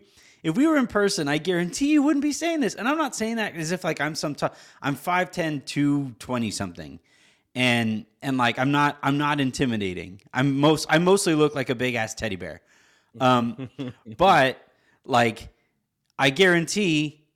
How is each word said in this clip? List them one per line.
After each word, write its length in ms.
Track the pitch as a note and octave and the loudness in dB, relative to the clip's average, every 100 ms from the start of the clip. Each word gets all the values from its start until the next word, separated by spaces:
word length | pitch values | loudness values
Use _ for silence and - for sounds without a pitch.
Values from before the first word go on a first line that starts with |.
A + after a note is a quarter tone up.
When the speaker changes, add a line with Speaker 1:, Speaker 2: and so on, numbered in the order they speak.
| _ _ _ _ | _ _ _ _
Speaker 1:
if 140 | D#3+ E3+ | -4 2
we 80 | D#4+ | 4
were 80 | D4+ | 4
in 100 | A#3+ | 2
person, 400 | G#3 G3+ F#3+ D3 | 0 0 0 -2
I 80 | D3 | -2
guarantee 540 | E3+ F3 F3 - C#4 | 0 -2 -2 -2 2
you 80 | D4+ | 4
wouldn't 220 | C#4 C#4+ | 4 2
be 100 | D4 | -2
saying 280 | C#4 E4+ E4 | -2 -4 -2
this." 120 | G#3+ - | -2 -2
And 140 | A#3 | -4
I'm 80 | D#4 | -2
not 180 | C#4+ - | -4 -4
saying 200 | A3 A#3 | -4 -4
that 200 | G3+ E3 | -6 -6
as 160 | D#3+ | -6
if, 120 | F3+ | -4
like, 180 | F3 D3+ | -4 -2
I'm 140 | D3 D#3+ | -4 -2
some 180 | D#3+ | -6
tou-, 160 | C#3 D#3 - - - | -4 -4 -6 -20 -8
I'm 140 | C3+ C3+ | -6 -4
five 340 | - F3+ F3+ | -2 -2 -2
ten, 300 | - D#3+ D3 | -4 -4 -4
two 540 | - D3 C#3+ C#3+ C3+ A2+ | -4 0 2 0 -2 -10
twenty 320 | - B2 A2+ | -6 -4 -2
something. 500 | - G2 E2+ D2+ - _ _ _ _ _ | -4 -8 -10 -16 -18 _ _ _ _ _
And, 520 | B2 B2+ A#2+ A2+ A2 - _ | 0 2 2 0 -2 -8 _
and, 160 | C#3 C3 | -6 0
like, 200 | A#2+ A#2 | 0 0
I'm 120 | C3 | 0
not, 260 | D3 D3 - | 2 0 0
I'm 140 | C#3 C#3+ | -2 0
not 240 | D3 D3 | 0 0
intimidating. 800 | C3 - C3+ A2+ G2 F2+ E2+ F#2+ _ | -2 -2 -2 -2 -4 -6 -12 -16 _
I'm 240 | - C#3 C3+ | 0 2 4
most-, 280 | D3 D3+ - | 4 4 2
I 100 | D#3 | 2
mostly 360 | F3+ G3 F#3 D#3 | 4 4 2 2
look 180 | D3+ | 2
like 160 | D3 B2+ | 0 -4
a 60 | A#2+ | -2
big 200 | B2+ A#2 | -2 -2
ass 180 | A2 - | -6 -6
teddy 220 | A2 F#2 | -6 -6
bear. 240 | F2+ D#2 _ _ _ _ _ A#2 | -10 -14 _ _ _ _ _ 0
Um, 500 | B2+ B2 A#2 A2+ B2+ - B2+ | 4 4 2 -6 -14 -10 -12
Speaker 2:
<laughs> 240 | - - A2 | -12 -20 2
Speaker 1:
but, 480 | F#3 E3 C3 - _ _ _ _ | 4 6 4 0 _ _ _ _
like, 460 | - B2 A#2+ A2 - _ _ _ _ _ _ - | 0 2 2 0 -14 _ _ _ _ _ _ 0
I 120 | C#3 | 0
guarantee 960 | C#3 F#3+ E3+ E3 G3+ G3 D3+ D3+ - _ | 4 4 4 2 -2 0 0 -2 -8 _